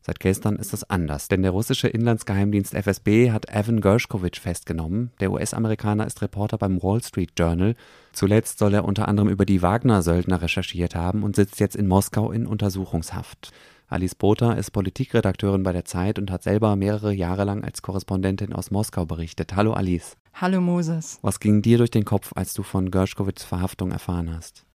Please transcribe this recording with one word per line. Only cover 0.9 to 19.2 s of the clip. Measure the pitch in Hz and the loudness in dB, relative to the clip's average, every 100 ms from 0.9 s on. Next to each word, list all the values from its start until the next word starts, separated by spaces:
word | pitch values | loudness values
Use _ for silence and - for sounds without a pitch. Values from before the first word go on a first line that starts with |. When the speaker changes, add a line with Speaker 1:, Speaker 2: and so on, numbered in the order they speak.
| 92 80 73 - | -2 -2 -4 -2
Speaker 1:
denn | 95 | 0
der | 92 | 2
russische | 90 113 135 - | 0 -2 -2 -2
Inlandsgeheimdienst | 113 117 113 - 98 101 104 98 | 0 0 0 0 0 2 2 0
F | - 101 | -2 -2
S | 98 | 0
B | - 107 123 | 4 4 4
hat | 107 - | 2 -2
Evan | 107 104 113 | -4 0 2
Gershkovich | 98 107 - 101 90 - | 4 4 2 -4 -4 -4
festgenommen. | - 87 - 80 82 98 120 _ | -6 -6 -6 -6 -2 -4 -4 _
Der | 95 | -2
U-S-Amerikaner | 95 104 - 113 110 107 104 110 | -2 -4 -2 -2 0 0 0 -2
ist | - | -4
Reporter | 101 98 104 110 | -6 -4 -4 -2
beim | 101 92 | 0 0
Wall | 90 107 | 2 0
Street | - - 87 - | -2 -4 -4 0
Journal. | 85 85 95 120 - - _ | 2 4 2 0 -8 -20 _
Zuletzt | - 98 107 - - | -2 4 4 2 0
soll | 104 | 2
er | 101 | 2
unter | 87 101 107 | 2 -2 2
anderem | 101 101 | 4 4
über | 98 | 4
die | 98 95 | 4 4
Wagner-Söldner | 87 110 127 104 85 85 87 90 | 4 2 4 4 4 2 2 0
recherchiert | 82 - 92 87 87 | 0 -4 -4 -4 -4
haben | 87 85 104 | -2 -2 -2
und | 104 | -2
sitzt | 101 101 - | 2 2 2
jetzt | 104 | -2
in | - 101 | 0 4
Moskau | 95 101 - 110 | 4 4 0 -2
in | 110 117 | -2 -4
Untersuchungshaft. | 107 104 95 92 85 82 92 - - - - - _ _ | -2 -2 -2 -4 -4 -4 -10 -12 -16 -20 -20 -20 _ _
Alice | - 90 | -4 -4
Botha | - 95 107 117 | 0 2 2 2
ist | 113 98 | 0 -2
Politikredakteurin | - 95 - 131 117 104 90 101 98 | -4 -4 -4 0 2 2 0 0 2
bei | 95 | 0
der | 90 - | -2 -4
Zeit | 90 92 - | -4 -2 -2
und | 98 | -4
hat | 92 | -4
selber | - 101 107 101 | 0 2 4 2
mehrere | 98 107 104 | 0 0 0
Jahre | 98 87 95 | 0 0 0
lang | 101 101 | -2 -2
als | - - | -8 -10
Korrespondentin | - 95 - 95 95 98 101 | -8 -8 -4 -2 0 -2 -4
aus | - 92 | -6 -4
Moskau | 98 110 - 85 | -2 -2 -4 -4
berichtet. | 82 | -4